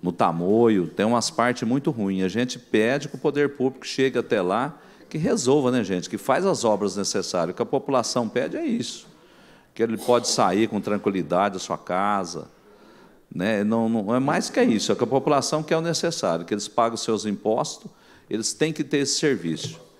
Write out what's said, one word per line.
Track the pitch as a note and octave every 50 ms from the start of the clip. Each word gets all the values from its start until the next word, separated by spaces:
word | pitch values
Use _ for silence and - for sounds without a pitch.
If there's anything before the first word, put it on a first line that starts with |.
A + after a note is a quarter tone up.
No | - F2+
Tamoio, | F2+ - A#2 F#2 E2 E2 F2 F#2 G#2 A2+ A#2+ A#2 A2 F#2+ F2
tem | D#2 - - G2
umas | G#2+ A#2+ A#2 A2 -
partes | - - A#2 B2 B2 - B2+
muito | A2 B2 C#3+ C#3 E3+
ruins. | C#3+ A2+ G#2 G2 F#2+ F#2+ F#2
A | F#2
gente | F#2 A2+ B2 B2+ -
pede | A#2 - _ - A2 A2 A2+ C3 C#3+ C#3+
que | D#3 -
o | C3+
poder | - D#3 C3+ C#3+ D3 C#3
público | C#3+ - B2 C3 B2+ - -
chegue | - - - C3 C3+ B2
até | B2 A2 - B2 G#2+
lá, | F2+ F2+ F#2+ A2 B2+ D3+ E3 - - - - - -
que | - -
resolva, | D#3+ D#3 B3+ - G#3+ C3+ B2 C3+ D3+ C3+ B2
né, | B2+ B2+ G#2+
gente? | F#2 F#2+ F2+ E2+ -
Que | -
faz | G2+ - - C3 D3+ F#3
as | G3 E3+ A#2+ -
obras | A2+ G#2 G2 G2+ G2 F2+
necessárias. | G2+ G2 - - G#2+ F2+ - - F2+ E2 E2+ F2+
O |
que | -
a | A#2+
população | - - C3+ - - C3+ B2+ A2+ - - B2+ A#2+
pede | G#2+ - B2 C#3 E3 -
é | D4+ E4+
isso. | D4+ A3+ A#3 - - - - - - - - - _ - - - - - - _ _ _
Que | - A2+
ele | A2+ A2+
pode | G#2 - - B2 A#2+ A2+
sair | - - - A2+ F#2+ F2+ G2+ A2+
com | A2 - G2+
tranquilidade | F2+ - G#2 G2+ - G#2+ G2 F#2+ E2 D2 F2 F2+ G2+ G2+ F#2+
da | F#2
sua | - - F2
casa, | - - - F2+ F#2 G2 G#2 G#2 G2 F#2+ F2 E2+ D#2+ - - - _ _ - - _ - - - - - - _ _ _ _ -
né? | - F2+ G#2+ A2+ G2+ G#2
Não, | G#2+ A2+ A#2 A2+
não, | A2+ A2+ A2+ G2+ G2 A#2
é | B2+
mais | C3+ C#3 D#3+ F#3 A3 -
que | - C#4
isso. | A#3 - A#2 G#2 - -
É | G#2
que | - B2+
a |
população | A2 B2+ C3+ C3 D3+ D3 C#3 B2+ - - D#3
quer | D#3+ D#3+ E3+
o | D#3+
necessário, | E3 E3 D#3+ - - E3+ E3 - - F#2+ E2 E2+ F2
que | - A2
eles | G#2 G#2
pagam | - - - A#2 A#2 A2+
os | A2
seus | - - A2 G2+ G2+
impostos, | G#2+ G2+ G2+ - G#2+ A2 C3 D3+ - - - - G#3 - _ _ - - - _ _
eles | - A2 A2+ - -
têm | - D3+ D#3+ D#3
que | D#3 D3+
ter | C3 - C#3+
esse | C#3 C3 - -
serviço | - D3+ C3 F#2+ E2 E2+ D#2+ D2 - - - - - - _